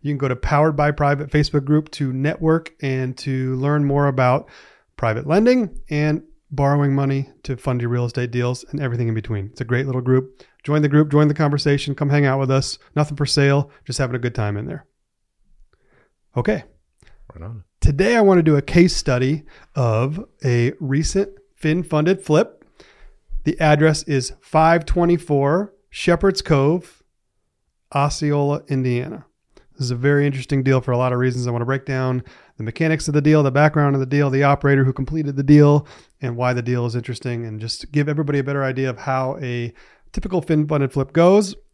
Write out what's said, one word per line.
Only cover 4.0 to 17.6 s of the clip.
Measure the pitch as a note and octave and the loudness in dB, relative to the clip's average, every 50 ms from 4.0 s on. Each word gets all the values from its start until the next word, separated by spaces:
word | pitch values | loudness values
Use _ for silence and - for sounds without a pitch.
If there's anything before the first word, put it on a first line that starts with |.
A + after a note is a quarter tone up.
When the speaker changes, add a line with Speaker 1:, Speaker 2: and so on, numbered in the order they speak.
| C#3+ | 2
Speaker 1:
about | C#3+ C3+ B2+ B2+ B2 B2+ D3+ - - - - - - _ _ _ _ _ | 2 2 2 2 2 2 0 -2 -8 -20 -20 -20 -20 _ _ _ _ _
private | - - A2+ A2 A#2+ C#3+ | -4 -2 -2 -2 -2 -2
lending | C#3+ D#3+ G3 A3 A#3+ B3+ B3+ A3+ E3+ - - - - | 0 0 2 4 4 2 2 0 -4 -8 -14 -8 -4
and | D3+ D3 D3+ D3+ D3+ E3 - _ _ _ _ _ | -2 -2 0 0 -2 -4 -6 _ _ _ _ _
borrowing | C#3+ C3+ C#3 C#3 C#3+ D3 C#3+ C#3 C3+ | -4 -2 0 2 2 2 2 0 0
money | C#3 C#3 C#3 C#3 C3+ C3+ - _ _ - | 0 0 -2 -2 -4 -6 -8 _ _ -10
to | - C3 | -10 -10
fund | A#2+ - C#3 B2+ B2 | -6 -4 -4 -4 -4
your | A#2+ A#2 | -4 -2
real | A#2+ B2 A#2+ | -2 -2 -4
estate | A#2+ - B2 B2 A#2+ | -4 -4 -6 -6 -4
deals | A#2 B2 B2 B2 B2 - - - | -4 -2 -2 -2 -4 -6 -10 -10
and | - C#3+ | -8 -6
everything | C#3+ B2+ A#2+ A#2 A#2+ | -4 -4 -4 -2 -2
in | A2+ A2+ | -2 -2
between. | A2 G#2 - A2+ G2+ F#2+ | -4 -4 -6 -6 -6 -6
It's | G#2+ - - | -10 -10 -12
a | B2 | -4
great | A2+ B2 A#2+ C3 | -2 -2 -2 -2
little | C3+ B2 B2+ | -2 -4 -4
group. | B2 B2+ B2+ C3 C3 C3 _ _ - _ _ _ - | 0 2 2 2 0 -2 _ _ -20 _ _ _ -6
Join | C#3+ D3 D3+ D3+ | -2 0 0 2
the | D3 | 4
group, | C#3+ D3+ D#3 D3 | 4 4 2 4
join | C#3+ D3 D3+ | 4 4 4
the | D3 D3 | 4 2
conversation, | - D#3 C#3+ C#3+ C#3+ - D3+ C#3+ C#3 - D3 C3+ | 0 0 0 0 0 0 0 0 0 -2 -6 -6
come | - D3+ C#3 | -4 -2 0
hang | C#3+ D3 C#3+ | 2 2 2
out | C3+ C3 C3+ | 2 0 0
with | C3+ C3 | 0 0
us. | C3+ C3+ C3+ - - - _ _ _ | 0 0 0 -4 -10 -14 _ _ _
Nothing | D3+ D3+ D3+ D3 | -2 -2 -2 -2
for | C#3 D3 | -4 -2
sale, | C3 - C#3+ C#3 C#3 C#3 C#3+ C#3+ - _ _ _ | 0 2 2 4 4 2 2 0 -4 _ _ _
just | - B2 | -10 -4
having | - C#3 A#2+ B2 | -4 -4 -4 -4
a | B2 | -4
good | A#2+ A#2+ A#2 | -4 -4 -4
time | - G#2+ G#2 G#2 | -2 -4 -2 -4
in | G#2 A2 | -6 -6
there. | A#2 - - - _ _ _ _ _ _ _ _ _ _ _ _ _ _ _ - _ _ _ _ _ _ _ _ _ _ _ _ _ _ | -8 -10 -12 -14 _ _ _ _ _ _ _ _ _ _ _ _ _ _ _ -20 _ _ _ _ _ _ _ _ _ _ _ _ _ _
Okay. | B2+ - - G#3+ E3 - _ _ _ _ _ _ _ _ - - _ - - - | -4 -2 -2 -4 -4 -8 _ _ _ _ _ _ _ _ -20 -20 _ -20 -20 -20
Speaker 2:
Right | - D#2 G#2 | -16 -16 -16
on. | A#2 G#2 | -16 -16